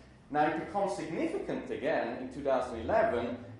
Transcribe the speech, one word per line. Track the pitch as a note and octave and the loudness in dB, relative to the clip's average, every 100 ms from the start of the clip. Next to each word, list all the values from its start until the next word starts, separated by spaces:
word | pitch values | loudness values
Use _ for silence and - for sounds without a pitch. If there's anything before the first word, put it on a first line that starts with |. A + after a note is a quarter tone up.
| - - - | -20 -20 -4
Now | C#3+ D#3 | 2 2
it | D#3+ - | 2 -2
becomes | G3+ F#3+ - | 0 0 0
significant | D3+ F#3 D#4+ G4+ - B2+ - | -4 -2 -2 -2 -2 -4 -4
again | D3 C#3 C#3+ A2+ B2+ | -4 0 0 0 -4
in | B2+ | -6
two | - | -4
thousand | C3+ C3 - A#2 | 2 2 2 -4
eleven | B2 G#3+ G#3 B2 A#2 A#2+ - - | 2 4 4 4 0 -4 -10 -10